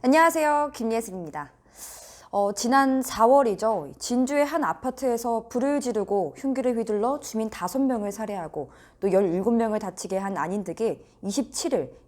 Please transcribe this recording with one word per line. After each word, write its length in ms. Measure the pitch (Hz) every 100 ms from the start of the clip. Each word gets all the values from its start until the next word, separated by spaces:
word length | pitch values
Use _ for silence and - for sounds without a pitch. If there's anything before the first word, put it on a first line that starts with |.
| 247
안녕하세요. 640 | 302 330 330 302 294 294
김예슬입니다. 800 | 294 226 226 226 185 165 151 147 _ _ - - - - - -
어, 220 | 202 202
지난 500 | 208 240 277 269 262
사월이죠. 880 | 254 - 226 277 247 196 220 208 143 -
진주의 440 | - 240 254 285
한 220 | 285 320 220
아파트에서 800 | 165 262 254 262 233 240 233 226
불을 320 | 247 269 285
지르고 540 | 240 214 196 202 165 -
흉기를 400 | 269 262 247 233
휘둘러 460 | 220 208 226 285
주민 280 | 285 220 220
다섯 300 | - 180 262
명을 320 | 269 240 208
살해하고 600 | 202 220 202 160 - 135 - - _
또 140 | 196
열일곱 400 | 185 196 170 196
명을 260 | 233 226 214
다치게 380 | 208 180 185 190
한 180 | 196 185
안인득이 680 | 156 202 180 165 226 - - _
이십칠 520 | 196 202 240 - 339
일 220 | 247 143 -